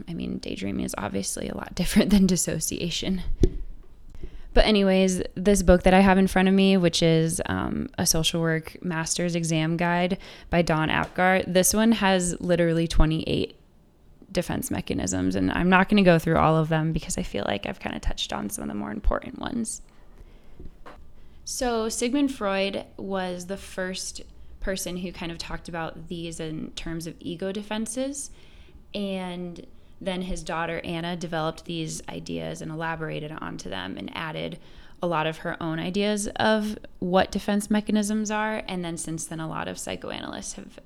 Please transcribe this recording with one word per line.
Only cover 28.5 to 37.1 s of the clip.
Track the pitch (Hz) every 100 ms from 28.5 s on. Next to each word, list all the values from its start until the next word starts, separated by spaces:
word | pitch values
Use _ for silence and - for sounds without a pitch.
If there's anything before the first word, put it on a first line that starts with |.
| - - - -
and | - 196 190 185 175 175 170 - - - -
then | 190 180
his | 185 175
daughter | 160 165 165 165
Anna | - 165 170 180
developed | 170 165 160 160 -
these | 170 160 156 -
ideas | 170 165 165 160 160
and | 160
elaborated | 156 165 160 160 151 151 156
onto | - - -
them | 95 92 -
and | 95 -
added | 160 160 165 165 - - - -
a | 175
lot | 160 156
of | 160
her | 170 -
own | 160 160
ideas | 170 190 208 208 202 -
of | 220 220 214 214 - -
what | 180